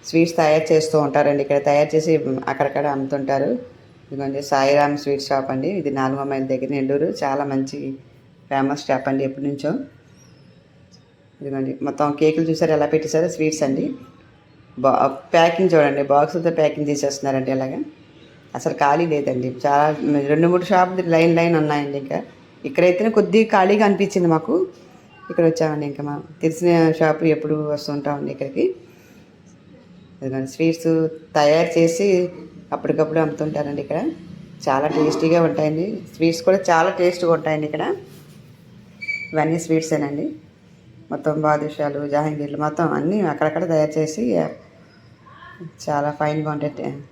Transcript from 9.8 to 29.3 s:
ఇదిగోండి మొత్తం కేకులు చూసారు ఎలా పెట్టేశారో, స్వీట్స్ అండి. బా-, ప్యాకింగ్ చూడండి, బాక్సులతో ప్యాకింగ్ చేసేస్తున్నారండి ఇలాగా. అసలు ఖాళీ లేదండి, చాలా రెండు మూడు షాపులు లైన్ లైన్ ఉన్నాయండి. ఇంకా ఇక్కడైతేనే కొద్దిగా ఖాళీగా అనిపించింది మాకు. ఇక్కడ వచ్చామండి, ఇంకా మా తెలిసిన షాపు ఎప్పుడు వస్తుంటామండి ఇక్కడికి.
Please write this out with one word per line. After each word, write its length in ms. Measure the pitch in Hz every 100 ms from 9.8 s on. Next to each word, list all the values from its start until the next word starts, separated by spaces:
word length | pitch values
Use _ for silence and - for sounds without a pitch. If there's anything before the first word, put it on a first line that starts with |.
| 277 - _ - _ - - - _ _ _ - _ _ _ _
ఇదిగోండి 360 | 143 135 135 135
మొత్తం 340 | 143 139 147 143
కేకులు 300 | 156 156 165
చూసారు 220 | 160 165
ఎలా 140 | 151 147
పెట్టేశారో, 420 | 156 156 160 165
స్వీట్స్ 340 | - 156 156
అండి. 300 | 139 135 285 - - - - - _ _ - -
బా-, 280 | 131 127 139 135 -
ప్యాకింగ్ 380 | 170 165 170 185
చూడండి, 280 | 160 147 139
బాక్సులతో 480 | 143 143 151 175 165
ప్యాకింగ్ 380 | 160 151 151 147
చేసేస్తున్నారండి 640 | 147 139 - 139 135 131
ఇలాగా. 300 | 135 131 175 311 - - - - - -
అసలు 200 | 120 160
ఖాళీ 320 | - 143 151 170
లేదండి, 500 | 147 139 127 127 127 143
చాలా 300 | 143 151 151 - 147 139
రెండు 220 | 151 170
మూడు 160 | 180
షాపులు 460 | 175 190 180 185 175
లైన్ 260 | 165 170 165
లైన్ 200 | 170 165
ఉన్నాయండి. 420 | 151 147 143 139
ఇంకా 240 | 135 - - - - -
ఇక్కడైతేనే 460 | 143 131 175 180 226
కొద్దిగా 380 | 220 180 208 220
ఖాళీగా 320 | 202 185 208
అనిపించింది 440 | 202 190 196 190 175
మాకు. 380 | 160 - 320 370 - - - - - -
ఇక్కడ 140 | 170
వచ్చామండి, 420 | 165 160 160 151 147
ఇంకా 160 | 139
మా 200 | 147 143 - -
తెలిసిన 500 | 160 156 175 170 160
షాపు 320 | 160 160 151
ఎప్పుడు 300 | 165 151 151 151 151
వస్తుంటామండి 640 | 147 - 143 143 143 143
ఇక్కడికి. 320 | 139 139 135 359 359 - - - - -